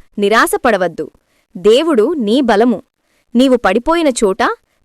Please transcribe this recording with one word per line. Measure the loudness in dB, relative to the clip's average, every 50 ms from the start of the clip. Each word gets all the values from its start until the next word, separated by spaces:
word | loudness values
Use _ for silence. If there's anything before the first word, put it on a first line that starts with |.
| -12 _ _ -4
నిరాశపడవద్దు. | -2 0 0 0 0 0 -2 -2 0 0 0 0 -2 -4 -4 -8 -12 -12 -16 _ _ _ _ _ _ _ -12
దేవుడు | -2 2 2 4 4 2 2 0 2 0 0 -2
నీ | -4 -2 -2 0 0
బలము. | 0 0 2 2 2 0 0 -2 -6 _ _ _ _ _ _ _ _ _ 0
నీవు | 0 2 2 2
పడిపోయిన | 0 0 0 -2 -2 -2 -2 0 0 0 -2
చోట | 0 0 -2 -2 0 -2 -2 -4 -4 -6 _ _ _ _